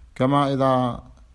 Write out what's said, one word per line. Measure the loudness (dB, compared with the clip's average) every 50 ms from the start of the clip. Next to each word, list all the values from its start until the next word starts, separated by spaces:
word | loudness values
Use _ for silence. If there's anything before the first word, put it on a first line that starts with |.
| -20 -16 -6
كما | -2 -2 0 2 2 0 0 0
إذا | 0 0 2 2 2 0 -2 -4 -8 -12 -18 -20 -20 -20 -20 -20